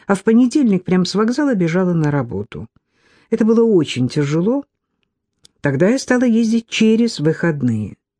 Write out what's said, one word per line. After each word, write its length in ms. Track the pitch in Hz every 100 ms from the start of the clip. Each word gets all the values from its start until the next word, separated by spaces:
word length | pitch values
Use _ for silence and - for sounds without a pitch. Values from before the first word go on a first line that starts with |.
| -
а 80 |
в 80 | 202
понедельник 640 | - 226 254 311 247 185
прямо 200 | - 185
с 100 | 180
вокзала 400 | 190 220 247 285
бежала 400 | 220 165 175 185
на 160 | 165 151
работу. 580 | 143 120 95 107 - - _ _ _ _ _ _
Это 140 | 226
было 180 | 220 226
очень 440 | 233 196 147 123 123
тяжело. 560 | 151 143 156 185 277 - _ _ _ _ _ _ _ _ _
Тогда 280 | 143 135 185
я 100 | 269
стала 260 | - 254
ездить 440 | 247 226 226 226 -
через 520 | - 220 220 233 -
выходные. 760 | 151 156 170 147 127 113 104 - _ _